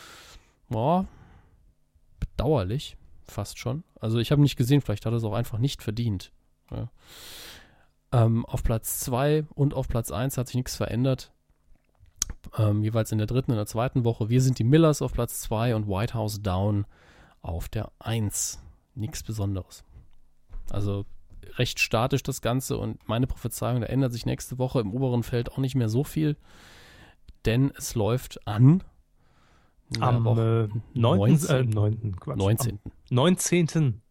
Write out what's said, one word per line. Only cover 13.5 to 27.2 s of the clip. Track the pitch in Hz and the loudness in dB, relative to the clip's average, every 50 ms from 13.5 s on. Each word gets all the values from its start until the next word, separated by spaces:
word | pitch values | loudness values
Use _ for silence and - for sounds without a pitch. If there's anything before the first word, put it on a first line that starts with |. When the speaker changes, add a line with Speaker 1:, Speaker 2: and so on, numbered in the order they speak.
Speaker 1:
und | 120 | 0
der | 104 104 | -2 -2
zweiten | - - 110 120 131 - 131 117 | -2 -2 -2 -2 0 0 0 0
Woche. | 117 113 - 113 104 | 0 0 0 0 2
Wir | 120 131 | 4 4
sind | 131 131 123 - | 4 4 2 2
die | 110 | 4
Millers | 120 147 156 165 156 143 - | 6 6 6 6 6 4 2
auf | 135 - | -2 -4
Platz | - - 117 - - - | -2 -2 -4 -4 -6 -8
zwei | - - 113 107 117 123 113 | -6 -4 -2 0 0 0 0
und | 107 104 101 | 0 -2 -2
White | 92 95 113 120 - | -2 -2 -2 -2 -2
House | 113 107 107 104 101 | -4 -4 -4 -4 -4
Down | 98 98 90 92 101 107 104 101 101 - - _ _ - - - - - _ _ | -2 -2 0 2 2 2 0 0 -2 -4 -10 _ _ -20 -20 -20 -20 -20 _ _
auf | - - 82 87 - - | -10 -8 -6 -6 -6 -6
der | - 110 104 - - - | -6 -6 -8 -8 -12 -10
eins. | - 113 113 113 104 98 - - - - - - - - - _ _ _ _ | -6 -4 -2 -2 -2 -2 -2 -4 -6 -6 -8 -10 -16 -20 -20 _ _ _ _
Nichts | - 107 156 - - | -8 -8 -6 -8 -8
Besonderes. | - - 110 110 98 98 98 92 - - - - - - - - - - - - - - _ _ _ _ - - - - | -10 -8 -6 -4 -4 -2 -4 -4 -8 -10 -16 -20 -20 -20 -20 -20 -20 -20 -20 -20 -20 -20 _ _ _ _ -12 -8 -6 -4
Also | - 101 104 101 98 101 98 - - - - - - - - - - | -2 -2 -2 -2 -2 -4 -6 -10 -14 -18 -18 -20 -20 -20 -18 -10 -6
recht | - 123 - - - | -4 -4 -4 -2 -4
statisch | - - - 110 120 135 143 131 | -2 0 0 0 2 0 0 -2
das | - - 131 - | -2 -4 -8 -4
Ganze | - 113 123 131 - - 123 107 | -4 -2 -2 -2 -2 -4 -4 -4
und | 104 110 107 - _ | -4 -6 -8 -8 _
meine | - 110 117 131 | -4 0 0 0
Prophezeiung, | - - - - 117 - - 117 117 123 123 | 0 -2 -4 -6 -8 -6 -4 -2 -2 0 -2
da | 110 - | -2 0
ändert | 123 135 139 120 | 0 0 0 0
sich | 120 117 - | -2 -4 -4
nächste | - 127 - - - 127 123 | -4 -4 -4 -6 -8 -4 -4
Woche | 127 127 - 131 | -2 0 0 0
im | 110 95 107 | 0 0 -2
oberen | 131 135 127 123 120 | -2 0 0 0 0
Feld | 113 - 127 117 113 - | 0 0 -2 -4 -4 -4
auch | - 135 | -4 -4
nicht | 135 127 - | -2 0 0
mehr | 131 117 107 | 0 2 2
so | 110 127 151 | 2 0 0
viel, | - - 156 156 151 147 - - - - - - - - - - - - - - - - _ | -2 -2 0 0 0 -2 -4 -8 -18 -20 -20 -20 -20 -20 -20 -20 -20 -20 -20 -20 -20 -20 _